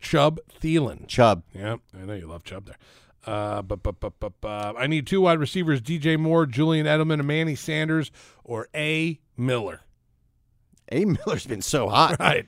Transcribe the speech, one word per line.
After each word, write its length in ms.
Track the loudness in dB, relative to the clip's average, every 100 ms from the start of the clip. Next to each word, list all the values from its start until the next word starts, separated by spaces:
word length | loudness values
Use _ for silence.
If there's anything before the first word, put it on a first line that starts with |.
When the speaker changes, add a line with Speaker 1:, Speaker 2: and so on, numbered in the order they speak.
Speaker 1:
Chubb, 400 | 0 4 4 2 -10 -8
Thielen. 460 | 0 0 0 -6 -4
Speaker 2:
Chubb. 380 | 6 6 6 -2
Speaker 1:
Yep, 240 | -10 -8 -10 _ -16
I 80 |
know 100 | -12
you 120 | -12 -12
love 160 | -16
Chubb 220 | -14 -16 -16
there. 120 | -20 _ _ _ _
Uh, 380 | -8 -4 -4 -4
bu-, 140 | -6 -6
bu-, 160 | -6
bu-, 180 | -6 -10 -8
bu-, 140 | -12 -10
bu-, 80 | -10
I 400 | -6 -6 -4 -2
need 180 | -2 0
two 140 | 2
wide 180 | 4 4
receivers, 420 | 0 -2 0 0
D 180 | -2 -2
J 160 | 2 2
Moore, 300 | 4 2 2
Julian 400 | 2 2 2 2
Edelman, 340 | 2 2 0
Emmanuel 360 | 0 0 -2 -4
Sanders, 540 | -4 -2 0 0 -2 -10 -20 _
or 240 | -10 -10 -6
A 460 | -4 -2 0 -2 -4 _ -4
Miller. 460 | -2 -2 -4 -10 -18 _ _ _ _ _ _ _ _ _ -6
Speaker 2:
A 160 | -2 0
Miller's 400 | 0 -2 -6 -6
been 160 | -8
so 260 | -2 -2 2
hot. 300 | 4 4 4
Speaker 1:
Right. 260 | 0 0